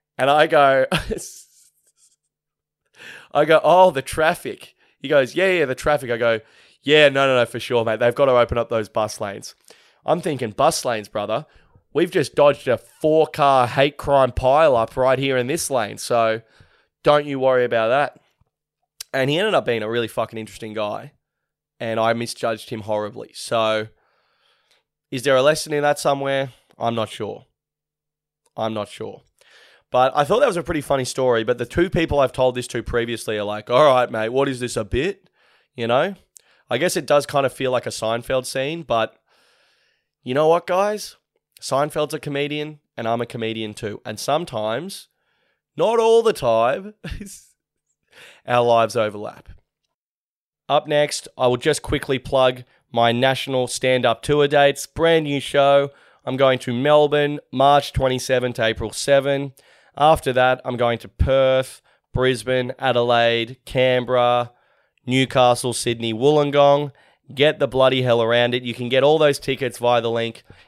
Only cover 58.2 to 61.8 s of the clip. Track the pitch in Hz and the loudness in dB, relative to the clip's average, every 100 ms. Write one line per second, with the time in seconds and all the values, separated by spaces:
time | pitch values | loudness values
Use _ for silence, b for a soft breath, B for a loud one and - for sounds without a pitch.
58.2 | - 123 123 123 113 110 87 - - 139 | -2 -2 -2 -2 -2 -2 -8 -6 2 2
59.2 | 139 139 139 b b b b - 151 160 | 2 -2 -4 b b b b 2 4 4
60.2 | 135 127 127 127 131 120 120 113 - - | 2 2 2 0 -4 -2 -2 -2 -6 -4
61.2 | 135 135 131 131 135 - | 0 2 2 2 -2 -10